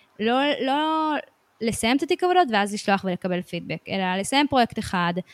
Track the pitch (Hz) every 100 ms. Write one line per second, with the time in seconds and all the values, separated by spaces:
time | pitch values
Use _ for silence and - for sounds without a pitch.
0 | _ - 214 254 285 - 262 277 311 320
1 | 311 294 - _ _ _ 226 - 220 269
2 | 320 359 359 359 311 214 202 208 - 196
3 | 190 175 185 180 175 170 - 156 - 196
4 | 185 185 202 269 285 262 233 - - 185
5 | 175 180 -